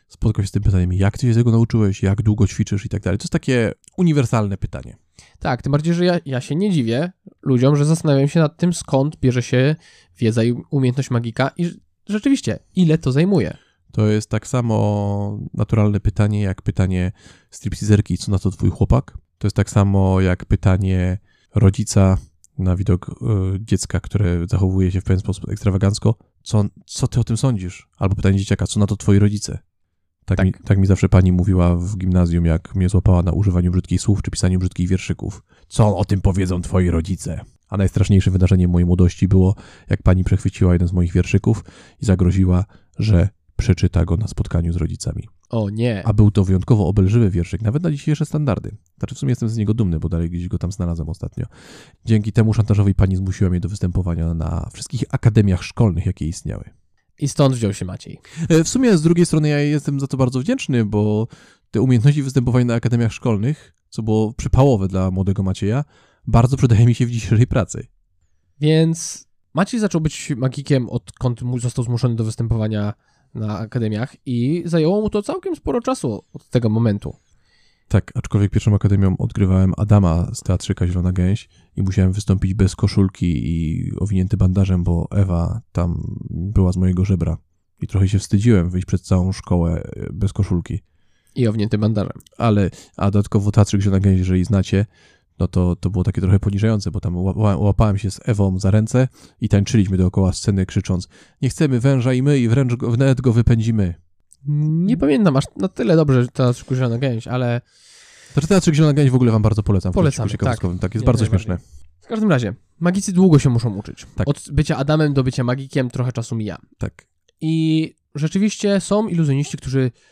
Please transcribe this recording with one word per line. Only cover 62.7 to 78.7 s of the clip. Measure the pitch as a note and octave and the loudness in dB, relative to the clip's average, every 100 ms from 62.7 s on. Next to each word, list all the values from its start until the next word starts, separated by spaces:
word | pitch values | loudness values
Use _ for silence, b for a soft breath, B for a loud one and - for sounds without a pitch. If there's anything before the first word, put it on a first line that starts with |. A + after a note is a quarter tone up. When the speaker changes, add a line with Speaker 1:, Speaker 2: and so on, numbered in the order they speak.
Speaker 1:
akademiach | A#2 A2+ A#2 A2+ | -2 -2 0 -2
szkolnych, | - B2 G#2 A2+ D3+ - _ _ | -2 -4 -2 -2 -6 -10 _ _
co | - | -10
było | A2 G#2+ A2 | -2 0 -2
przypałowe | - - B2 C#3+ A2+ F#2+ | -4 -2 2 4 2 0
dla | F#2+ F#2 | -2 -2
młodego | F#2 F#2+ F#2+ | -2 -2 -2
Macieja, | F#2+ F#2 G2 B2 C#3+ b b b - | -2 -2 -2 -4 -6 b b b 0
bardzo | A#2+ A#2+ C#3 | 2 2 2
przydaje | C3 G#2+ A#2+ | 2 4 4
mi | A#2 | 4
się | A#2+ | -2
w | |
dzisiejszej | A#2 F#2+ A2 A#2 | -4 0 2 2
pracy. | B2+ F#2 - - _ _ _ _ _ _ _ | 0 -4 -8 -14 _ _ _ _ _ _ _
Speaker 2:
Więc | D3+ D#3+ E3 E3 - - _ _ _ | 0 2 2 -2 -8 -14 _ _ _
Maciej | C#3+ G3 A#3+ | -4 -2 -2
zaczął | G#3 E3+ | -2 -2
być | D#3 - - B2+ | -2 -6 -8 -4
magikiem, | B2+ D3 C#3 C3+ A#2 | -4 -4 -2 0 0
odkąd | A#2 - - B2+ A#2 | -6 -8 -6 -6 -4
mu-, | B2 B2 | -6 -4
został | A#2+ - A#2 | -4 -4 -4
zmuszony | A#2+ B2+ A2+ | -2 0 0
do | |
występowania | A2 - A2+ A2+ G#2+ G#2+ G#2 - _ _ _ | -4 -4 -2 -2 -2 -2 -4 -6 _ _ _
na | A2+ G#2+ G#2+ | -10 -8 -8
akademiach | G#2+ B2+ A2 G#2+ B2+ - - | -8 -4 -4 -4 -6 -10 -6
i | A#2+ B2 E3+ E3+ | -4 -2 -2 -2
zajęło | E3 D#3 G#3 | 0 2 0
mu | G#3+ | -2
to | G#3 | -4
całkiem | G#3 F#4 G4 D#4+ | -4 -6 -6 -8
sporo | - B3+ | -4 -4
czasu | A3+ C4 C3 G#2 - | -4 -4 -4 -6 -10
od | - - | -20 -4
tego | B2+ A2+ | -2 0
momentu. | A2 A#2 G2+ - - _ _ _ _ _ _ _ | 2 2 0 -4 -14 _ _ _ _ _ _ _
Speaker 1:
Tak, | G#2 - - | 0 0 -6
aczkolwiek | - G#2 G2+ | -2 0 0
pierwszą | A2 A2 | 0 0